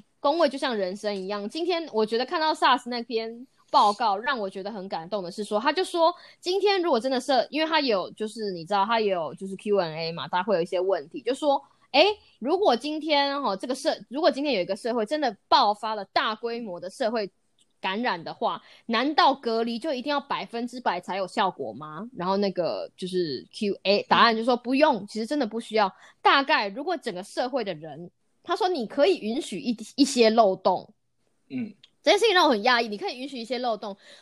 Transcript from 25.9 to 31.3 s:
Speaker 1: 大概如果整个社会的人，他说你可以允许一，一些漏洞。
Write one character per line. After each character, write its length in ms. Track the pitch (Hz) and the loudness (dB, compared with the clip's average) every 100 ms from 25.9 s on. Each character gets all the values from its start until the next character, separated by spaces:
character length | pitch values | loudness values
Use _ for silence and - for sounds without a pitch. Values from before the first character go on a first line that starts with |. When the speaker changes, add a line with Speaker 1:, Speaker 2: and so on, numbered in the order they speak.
| - - _ | -2 -20 _
Speaker 1:
大 200 | 403 302 | 4 4
概 260 | 269 294 208 | 4 2 0
如 140 | 202 | -4
果 140 | 302 330 | -6 -6
整 180 | 240 | -6
个 80 | 180 | -8
社 240 | 196 - 247 | -8 -4 -4
会 160 | 262 | -2
的 120 | 202 | -4
人， 360 | 156 156 143 175 _ _ _ | -8 -10 -14 -18 _ _ _
他 140 | - 349 | -6 0
说 140 | 415 | 0
你 160 | 339 220 | 0 -2
可 200 | - 330 | 2 4
以 120 | 285 | 4
允 240 | 208 254 | -2 -4
许 180 | - 185 | -6 -6
一， 160 | 226 220 220 - | -4 -4 -4 0
一 60 | |
些 280 | 277 247 220 | 2 6 6
漏 260 | 226 214 185 | 6 4 4
洞。 380 | 196 180 - _ _ _ _ | 0 0 -4 _ _ _ _